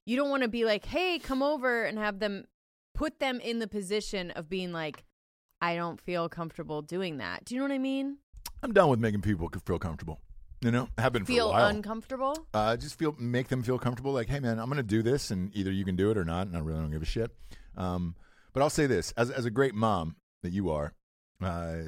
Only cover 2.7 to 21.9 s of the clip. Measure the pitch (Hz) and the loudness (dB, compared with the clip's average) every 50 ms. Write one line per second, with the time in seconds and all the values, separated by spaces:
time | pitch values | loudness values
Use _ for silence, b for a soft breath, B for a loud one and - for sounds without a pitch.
2.7 | _ _ _ _ - - 294 311 - _ 285 269 254 240 - 233 233 233 226 196 | _ _ _ _ -4 -2 -2 -2 -2 _ -2 -2 -2 -2 -4 -4 -2 -2 -4 -4
3.7 | 196 208 196 175 208 214 208 - - 196 180 175 - - 170 151 185 190 185 180 | -4 -6 -4 -2 -2 -2 -2 -2 -4 -4 -6 -6 -6 -8 -8 -6 -4 -4 -4 -4
4.7 | 175 165 160 156 - - - _ _ _ _ _ _ _ _ _ _ _ - 175 | -4 -4 -4 -6 -8 -10 -16 _ _ _ _ _ _ _ _ _ _ _ 0 0
5.7 | 170 170 170 170 160 151 - - 180 170 170 170 - 170 170 160 - - 165 151 | 0 0 -2 -4 -6 -6 -6 -4 -2 -2 -2 -2 -4 -6 -8 -8 -8 -10 -8 -6
6.7 | 156 151 151 151 165 185 190 180 156 135 107 87 87 - 190 - 247 254 277 277 | -6 -6 -6 -6 -4 -4 -4 -4 -4 -4 -6 -6 -6 -6 -8 -6 -4 -2 -2 -2
7.7 | 277 269 262 269 269 269 277 277 277 285 _ _ - - - - - - - 269 | 0 -2 0 -2 -2 -2 -2 -4 -6 -8 _ _ -20 -16 -14 -14 -10 -8 -6 6
8.7 | 214 196 190 147 131 110 117 110 104 104 85 107 104 82 82 82 - 92 - - | 8 8 8 10 8 6 4 2 2 2 2 2 2 2 0 -2 -4 -6 -4 -2
9.7 | 90 82 - 87 80 - - 82 78 - - - - - - - - - - 117 | -2 0 0 -2 -4 -6 -6 -8 -8 -10 -12 -16 -18 -18 -18 -16 -8 -2 0 2
10.7 | 117 123 131 - - - 113 131 117 120 - - 247 240 233 214 190 208 233 208 | 2 2 0 0 -2 0 2 2 2 2 0 2 2 4 4 4 6 6 6 6
11.7 | 208 214 202 202 226 226 220 - 269 247 262 269 294 320 320 - - 107 104 110 | 4 2 -2 -6 -8 -8 -8 -8 -6 -4 -2 -2 -2 -4 -6 -4 0 2 2 2
12.7 | 117 120 117 113 - - 160 151 151 151 120 120 120 123 131 - 131 127 117 113 | 2 0 -2 -6 -6 -2 -2 -2 -2 -2 -2 0 0 0 0 0 0 0 0 0
13.7 | 127 120 - 117 110 117 127 139 139 131 113 113 135 143 135 120 113 110 113 123 | 0 2 0 0 -2 -2 -2 -2 0 0 0 0 -2 0 0 0 0 0 -2 -2
14.7 | 139 147 131 110 107 113 110 117 135 143 - - 113 92 90 98 - 104 95 95 | -2 -2 0 2 2 4 4 4 2 2 0 -2 -2 -2 -2 -2 -2 -2 -2 0
15.7 | 95 98 98 95 92 90 95 104 110 104 87 82 82 87 95 101 85 85 76 80 | 0 0 0 0 2 4 4 4 4 2 0 0 0 -2 -2 -2 -4 -4 -4 -2
16.7 | 80 78 80 76 76 78 80 - - 113 113 - - b b b b b b b | -2 -2 -2 -2 -4 -2 -2 -2 0 0 -2 -4 -6 b b b b b b b
17.7 | b - 92 92 90 90 87 85 87 b b b b b b b - 131 139 156 | b -6 -4 -2 -2 -2 -2 -4 -6 b b b b b b b 0 2 2 4
18.7 | - - 151 139 120 90 80 - - - 120 123 123 131 117 120 107 120 135 135 | 4 4 4 4 4 2 2 0 0 0 0 0 0 -2 -4 0 2 2 2 2
19.7 | 104 104 113 110 104 90 82 80 80 - _ _ _ _ - 87 87 98 98 87 | 4 2 2 4 4 2 0 -2 -6 -8 _ _ _ _ -8 -4 -2 0 0 0
20.7 | 78 73 73 78 - - _ _ _ _ _ _ _ - 90 92 85 85 85 82 | 0 -2 -2 -4 -6 -12 _ _ _ _ _ _ _ -6 -4 -4 -4 -4 -4 -4
21.7 | 82 82 80 80 | -6 -6 -6 -8